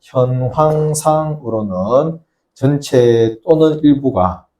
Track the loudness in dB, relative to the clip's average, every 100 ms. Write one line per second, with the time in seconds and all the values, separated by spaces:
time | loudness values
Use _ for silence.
0 | _ -2 -2 -2 -4 0 0 0 -2 -2
1 | -2 -2 -2 -8 -6 -6 -4 -6 0 0
2 | 0 -6 _ _ _ _ -2 -2 0 2
3 | 4 4 2 -2 0 2 2 2 2 2
4 | 0 0 -2 -2 _